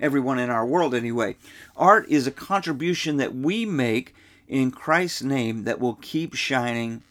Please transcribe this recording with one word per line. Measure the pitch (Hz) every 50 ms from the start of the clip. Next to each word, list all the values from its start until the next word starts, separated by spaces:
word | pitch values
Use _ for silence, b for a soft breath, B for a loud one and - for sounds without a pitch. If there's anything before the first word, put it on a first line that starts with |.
Everyone | 151 147 139 139 123 127 131 127
in | 123 123
our | 120 113 113
world, | 120 147 180 170 143 123
anyway. | 120 117 117 117 120 110 98 - B B B B B B B B
Art | - 160 185 208 220 - -
is | 147 147 123
a | 135
contribution | 135 - - - 196 196 - 165 151 123 156 175 175 - - 160 147 139
that | 131 - -
we | 127 135 156 196 226 226
make | 214 180 139 123 117 110 123 127 - b b b b b b b -
in | - 135 131 131
Christ's | 127 - - - 160 170 180 170 - -
name | 117 135 139 135 117 113 110 113
that | 104 113 117 -
will | 123 117 107
keep | - - - - 156 165 - -
shining | - - - 139 127 120 120 117 117 117 113 113 113 b b